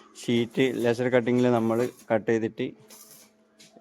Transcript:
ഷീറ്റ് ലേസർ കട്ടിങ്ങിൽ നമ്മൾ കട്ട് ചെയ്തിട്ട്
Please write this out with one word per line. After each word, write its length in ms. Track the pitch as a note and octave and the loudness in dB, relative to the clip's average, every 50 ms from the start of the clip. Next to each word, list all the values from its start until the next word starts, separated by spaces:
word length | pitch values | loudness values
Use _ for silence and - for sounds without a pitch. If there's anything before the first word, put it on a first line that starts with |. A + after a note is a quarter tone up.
| - - - - - | -20 -20 -20 -10 -4
ഷീറ്റ് 420 | - A#2+ A#2 A#2 A2+ - - C3 C3 A#2 G#2+ A#2 | -2 0 0 -2 -2 0 0 0 0 0 0 0
ലേസർ 260 | A#2+ A#2 A#2 B2 B2 B2 | 0 0 0 0 0 2
കട്ടിങ്ങിൽ 320 | B2+ A2+ B2 B2 B2 B2 B2 B2 A#2 | 2 2 2 2 2 2 2 2 2
നമ്മൾ 200 | A2+ A2+ A2+ A#2 B2+ A#2+ - - - - | 2 0 0 0 -2 -4 -6 -10 -4 -2
കട്ട് 180 | A#2 G#2+ F#2 - | -2 0 0 0
ചെയ്തിട്ട് 360 | A#2 A2+ A2 A2 A2 - B2+ - - - - - - - - - - - - - _ _ _ _ _ _ - - _ - | 0 0 0 -4 -6 -8 -10 -10 -10 -14 -20 -20 -20 -20 -20 -20 -20 -20 -20 -20 _ _ _ _ _ _ -20 -20 _ -20